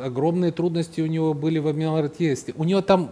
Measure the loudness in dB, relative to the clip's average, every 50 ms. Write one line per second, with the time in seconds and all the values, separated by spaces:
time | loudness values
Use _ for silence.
0 | -8 -6 -4 0 0 0 2 2 0 0 0 0 -2 -2 0 -2 -4 -4 -4 -4
1 | -2 -2 0 0 0 0 0 0 0 0 0 0 0 0 0 0 0 0 0 0
2 | 0 -2 -2 0 0 0 0 0 -4 -8 -6 -2 0 2 2 2 4 4 4 4
3 | 4 0